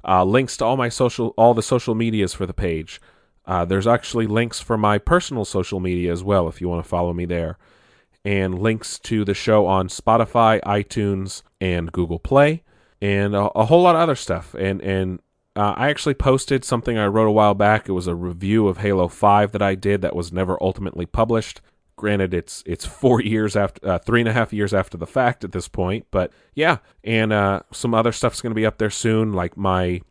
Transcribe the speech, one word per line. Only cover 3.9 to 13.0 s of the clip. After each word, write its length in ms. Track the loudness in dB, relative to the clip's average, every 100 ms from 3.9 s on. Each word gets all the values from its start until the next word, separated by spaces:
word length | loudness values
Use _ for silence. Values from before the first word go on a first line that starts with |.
| 0 0 -4 0
links 320 | 0 -2 -6
for 180 | -4 0
my 200 | 2 0
personal 460 | 2 0 0 -6
social 360 | -4 -4 -4 -4
media 320 | -2 -2 -2
as 100 | -2
well, 240 | 0 0 0
if 140 | -4
you 80 | -4
wanna 160 | -4
follow 280 | -4 -2 -2
me 120 | -4
there. 340 | -4 -4 -4 -8 _ _ _ _ _ _
And 360 | -4 -2 -2 0
links 400 | -2 -2 -6 -14
to 240 | -4 -2
the 100 | 0
show 320 | -2 2 4 4
on 220 | 2 0
Spotify, 720 | -4 2 2 2 2 4 2
iTunes, 800 | 0 -2 -2 -4 -2 -2 -6 -12 _ _
and 300 | -2 -2 -4
Google 300 | -4 -4 -4
Play, 420 | 2 4 4 2 _ _ _ _